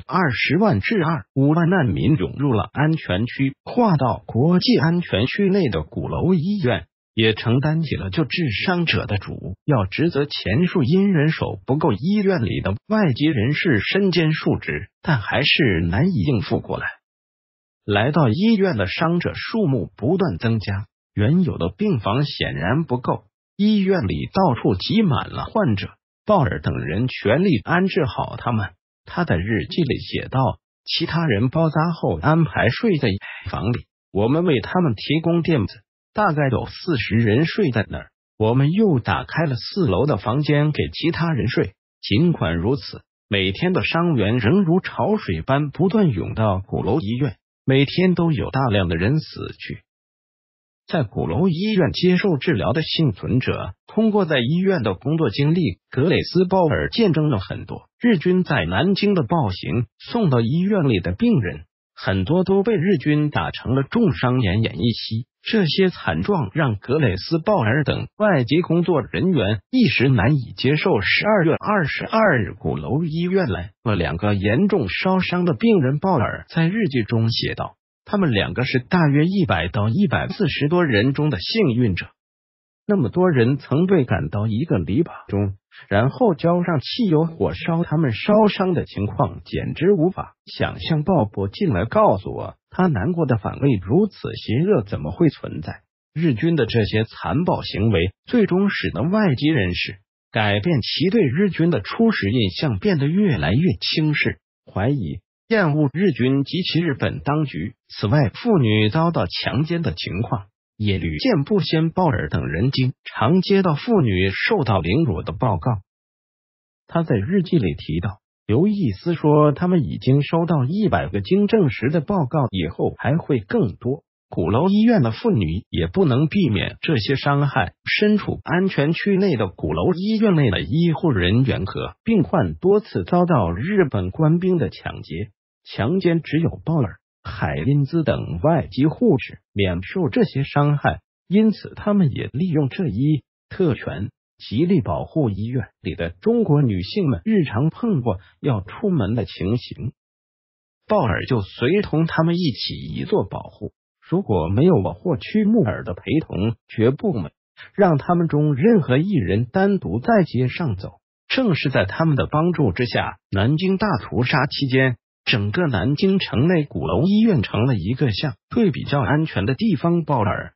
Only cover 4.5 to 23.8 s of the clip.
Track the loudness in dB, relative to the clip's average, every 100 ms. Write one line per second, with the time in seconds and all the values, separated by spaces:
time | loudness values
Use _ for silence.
4.5 | 2 4 2 2 0 0 -2 -2 0 0
5.5 | 2 0 -2 -6 -8 -6 -2 0 0 0
6.5 | -2 0 -2 -4 _ _ 0 0 0 0
7.5 | 0 2 -2 -2 -4 -4 -4 -2 -2 -2
8.5 | -2 -2 0 0 -2 -2 -4 -6 -10 -10
9.5 | -6 0 0 0 0 0 0 -2 -4 -2
10.5 | 0 2 2 2 4 4 4 2 0 -4
11.5 | -6 -4 0 0 0 0 0 2 0 0
12.5 | -2 -4 -6 -2 0 2 2 0 2 0
13.5 | 0 2 0 2 0 2 2 2 0 0
14.5 | -2 -2 -8 -10 _ -2 -2 0 -2 0
15.5 | 2 2 2 0 2 0 0 0 0 0
16.5 | -4 -4 -8 -8 -12 _ _ _ _ _
17.5 | _ _ _ -2 0 2 2 2 2 2
18.5 | 4 2 0 -2 -2 0 0 -2 -6 -6
19.5 | -2 0 0 -4 -4 -2 0 0 0 -2
20.5 | -2 -2 -6 -8 _ _ 0 2 2 2
21.5 | -2 -4 -2 -2 0 0 0 -2 -4 -6
22.5 | -4 -2 -2 -2 -4 -2 -4 -6 _ _
23.5 | -2 2 2